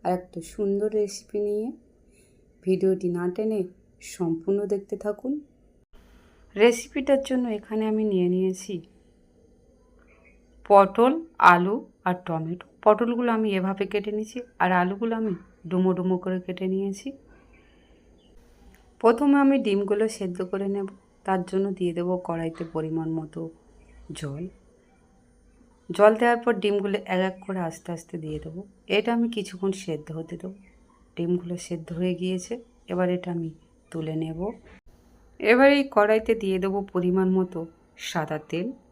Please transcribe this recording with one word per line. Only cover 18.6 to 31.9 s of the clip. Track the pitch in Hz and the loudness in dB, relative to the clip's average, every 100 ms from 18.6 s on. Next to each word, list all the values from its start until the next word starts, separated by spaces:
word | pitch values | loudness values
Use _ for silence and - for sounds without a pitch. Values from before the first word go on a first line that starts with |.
| - - _ _ | -20 -20 _ _
প্রথমে | 226 233 285 277 277 | 4 4 4 6 6
আমি | 277 | 4
ডিমগুলো | 214 196 202 208 220 - | 4 2 2 0 0 -2
সেদ্ধ | 190 180 185 | -8 -6 -6
করে | 196 196 | -4 -2
নেব। | 202 196 - _ _ | -4 -6 -10 _ _
তার | - 190 180 | -2 -2 0
জন্য | 190 196 185 | -2 -2 -2
দিয়ে | 180 | -2
দেবো | 170 175 180 180 | -2 -2 -4 -4
কড়াইতে | 165 165 165 165 | -4 -4 -6 -8
পরিমাণ | 160 160 160 160 160 | -6 -4 -4 -4 -6
মতো | 156 165 165 - _ - - - - 151 | -6 -10 -12 -14 _ -20 -20 -20 -16 -12
জল। | 147 143 185 - _ _ _ _ _ _ _ _ _ _ _ _ - | -10 -10 -12 -14 _ _ _ _ _ _ _ _ _ _ _ _ -12
জল | 175 208 220 | 6 6 6
দেওয়ার | 240 240 | 2 2
পর | 233 208 | 0 0
ডিমগুলো | 208 202 202 202 - | 0 -2 -2 -4 -2
এক | 185 190 | -2 -2
এক | 185 | -4
করে | - 185 | -8 -6
আস্তে | 165 160 - | -6 -8 -10
আস্তে | 165 - 170 | -12 -10 -12
দিয়ে | 156 151 | -8 -10
দেবো। | 160 165 202 _ - 202 | -10 -14 -16 _ -2 0
এটা | 220 | 0
আমি | 233 233 | 0 0
কিছুক্ষণ | 214 202 185 196 190 | -2 -8 -4 -4 -4
সেদ্ধ | - 151 151 160 | -6 -8 -8 -12
হতে | 165 170 | -10 -12
দেবো। | 185 190 - _ _ _ _ - | -12 -16 -20 _ _ _ _ -6
ডিমগুলো | 170 180 175 175 - | -2 -2 -2 -10 -8
সেদ্ধ | 170 160 | -10 -8